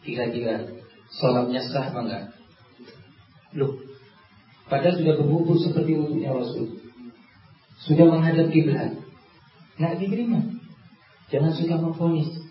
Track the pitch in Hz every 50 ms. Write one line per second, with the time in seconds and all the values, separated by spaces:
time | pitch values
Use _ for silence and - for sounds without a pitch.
0 | _ - 113 127 120 117 117 120 120 113 110 104 - - - - - - - -
1 | - - - - - 127 123 123 123 123 123 127 123 - - 139 131 131 - 123
2 | 117 107 98 - - - - - - - - _ - _ - _ 240 - - -
3 | - - - _ - _ _ - _ _ - 151 135 - - - - - - -
4 | - - - - - _ _ - _ _ - _ - - 139 139 160 180 180 170
5 | 156 156 156 143 143 143 156 170 165 165 - - - 165 - 160 147 156 160 151
6 | 147 147 147 - - 135 131 127 120 - 120 117 117 107 - - - - - -
7 | 123 120 - - - _ _ - - - - _ _ _ - - - - 156 151
8 | 170 165 160 160 160 165 151 165 160 - - 160 147 147 131 - 113 110 - -
9 | - - - - - _ _ - _ _ _ _ - _ _ - 156 170 165 -
10 | 190 202 214 233 240 233 - 156 - - - 240 - - - - - - - _
11 | _ _ - _ - - - 135 147 165 165 - 170 170 170 160 170 165 156 -
12 | 170 170 165 156 147 - - - - -